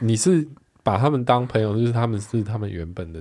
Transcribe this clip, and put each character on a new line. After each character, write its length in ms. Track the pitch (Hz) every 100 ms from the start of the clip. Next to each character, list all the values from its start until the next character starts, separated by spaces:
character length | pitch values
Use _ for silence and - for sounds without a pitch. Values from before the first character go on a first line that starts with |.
| 113
你 80 | 110
是 300 | 185 170 - - _ _
把 140 | - 101
他 140 | 143
们 120 | 139 120
当 200 | 123 123
朋 140 | 110
友， 160 | 107 110
就 100 | 117
是 60 |
他 140 | 117 117
们 120 | 104
是 240 | 98 117
他 140 | 101 113
们 120 | 101
原 220 | 90 82
本 180 | 90 82
的 80 | 82